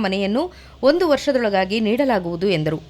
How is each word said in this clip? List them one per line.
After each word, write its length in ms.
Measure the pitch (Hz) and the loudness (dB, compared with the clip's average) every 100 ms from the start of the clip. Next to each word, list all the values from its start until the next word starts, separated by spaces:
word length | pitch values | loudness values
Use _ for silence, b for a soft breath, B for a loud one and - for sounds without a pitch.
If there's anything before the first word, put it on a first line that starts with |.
| 196 | 0
ಮನೆಯನ್ನು 380 | 190 196 233 359 B B B 262 | -2 -2 -2 -4 B B B 2
ಒಂದು 140 | 339 349 | 4 2
ವರ್ಷದೊಳಗಾಗಿ 640 | 269 294 247 220 196 190 220 214 | 2 2 0 0 0 0 0 0
ನೀಡಲಾಗುವುದು 600 | 240 277 208 170 170 196 165 | 0 0 0 -2 -2 0 0
ಎಂದರು. 220 | 151 156 | 0 -4